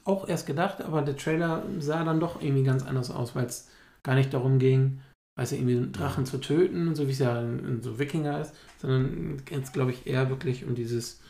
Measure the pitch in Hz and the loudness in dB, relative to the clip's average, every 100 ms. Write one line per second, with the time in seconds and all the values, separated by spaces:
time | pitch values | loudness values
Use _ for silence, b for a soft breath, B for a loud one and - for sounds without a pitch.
0 | 196 196 - 170 - 139 196 - - 156 | -2 -2 0 -2 -2 0 0 -2 -2 0
1 | 143 135 156 160 170 160 - 160 143 160 | 0 -2 0 0 0 -2 -4 -4 -2 0
2 | 160 160 165 - 151 135 135 131 135 131 | 2 2 0 -2 0 4 4 2 0 -2
3 | 123 - 117 135 123 - B B B B | -2 -4 -4 -2 -4 -6 B B B B
4 | 139 131 135 139 131 131 131 131 135 B | 2 4 4 2 4 6 6 6 4 B
5 | B _ _ - 120 143 123 120 127 - | B _ _ -6 -4 0 2 2 0 -2
6 | 143 143 131 131 - 151 185 175 170 151 | -2 -2 -2 -4 0 4 4 2 0 0
7 | 139 131 123 117 117 127 135 120 117 113 | 0 2 2 2 -2 -4 -4 -4 -4 -4
8 | 143 165 147 147 156 B B - 143 131 | -2 -2 -2 -4 -6 B B -8 0 2
9 | 135 165 165 139 - 143 135 139 127 123 | 0 -2 -6 -8 -6 -6 -4 0 0 -2
10 | - 131 131 135 131 123 - 120 117 117 | -2 0 0 -2 -4 -4 -4 -4 -2 -4
11 | - - | -4 -12